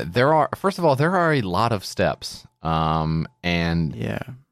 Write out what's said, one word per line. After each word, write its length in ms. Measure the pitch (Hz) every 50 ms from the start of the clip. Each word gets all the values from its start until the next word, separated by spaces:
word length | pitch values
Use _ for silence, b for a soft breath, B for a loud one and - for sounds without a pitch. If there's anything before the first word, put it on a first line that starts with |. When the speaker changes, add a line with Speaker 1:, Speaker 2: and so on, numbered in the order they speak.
| 117
Speaker 1:
There 280 | 85 87 120 127 147 160
are, 160 | 156 143 - -
first 220 | - - 196 190 -
of 80 | 175
all, 100 | 156 135
there 200 | 123 147 170 196
are 180 | 185 170 160 151
a 80 | 135
lot 300 | 104 90 87 98 113 117
of 120 | 113 95 -
steps. 600 | - - - 92 78 - - - - - - - - _ _
Um, 680 | - 80 80 80 80 78 80 80 78 78 80 80 - - _ _ -
and 520 | 87 87 85 82 85 82 85 82 71 110
Speaker 2:
Yeah. 240 | 113 113 - 107 - - - 127 - _ _